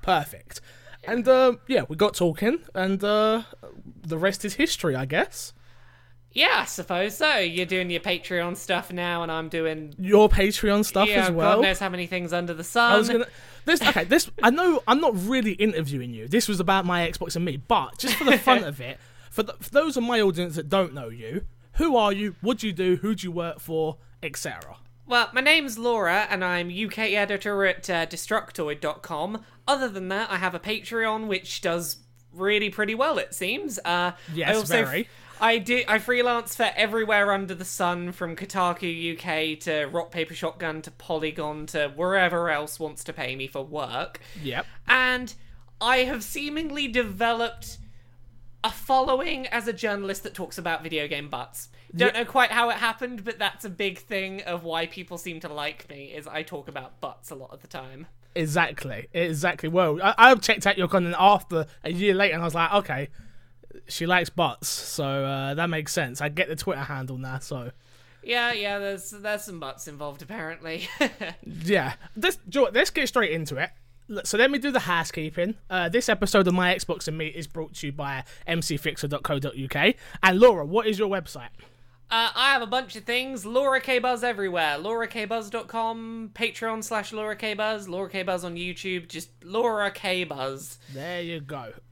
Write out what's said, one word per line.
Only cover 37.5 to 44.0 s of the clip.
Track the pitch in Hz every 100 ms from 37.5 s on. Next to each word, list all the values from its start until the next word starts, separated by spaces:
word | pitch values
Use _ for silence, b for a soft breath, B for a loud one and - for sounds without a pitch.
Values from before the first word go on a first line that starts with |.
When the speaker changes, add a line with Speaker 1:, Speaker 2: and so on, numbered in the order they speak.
Speaker 2:
the | 175
sun, | 180 - 180 175 175
from | 175 175 165
Kotaku | 196 196 180 175 175 165
U | 170 165
K | 180 156 160 156
to | 165 156 147
Rock | 170 165
Paper | 175 160
Shotgun | 160 165 165 165 156
to | 156
Polygon | - - 165 156 156 151 151 147
to | 160 147 139
wherever | 180 190 180 170 170
else | 147 151 -
wants | 156 143 -
to |
pay | 170 127 131
me | 135
for | 139
work. | 139 151 131 120